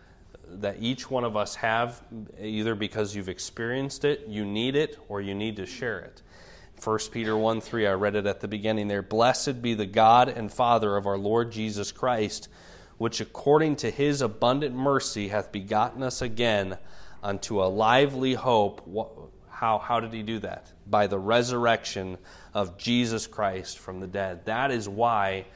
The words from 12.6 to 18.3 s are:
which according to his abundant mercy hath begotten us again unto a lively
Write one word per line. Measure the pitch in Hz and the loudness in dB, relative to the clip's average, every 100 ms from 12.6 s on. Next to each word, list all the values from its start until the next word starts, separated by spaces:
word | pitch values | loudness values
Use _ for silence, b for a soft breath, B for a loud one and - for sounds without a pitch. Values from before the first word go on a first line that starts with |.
| B B B - | B B B -6
which | 113 - | -4 -4
according | - - 143 151 156 143 | -8 -2 2 4 2 0
to | 113 | -4
his | 123 147 139 | 0 0 2
abundant | 113 - 120 139 147 123 | -2 0 2 2 -2 -2
mercy | 139 135 - 104 101 | 2 2 0 -4 -4
hath | 104 - | -4 -4
begotten | 104 98 107 120 127 | -6 -2 0 0 -2
us | 131 - | -6 -4
again | 123 107 120 104 95 92 B B B B | -4 0 2 2 0 -6 B B B B
unto | 101 98 - 104 | -6 -4 -2 0
a | 95 | 2
lively | 101 110 127 143 131 131 | 4 6 6 4 2 0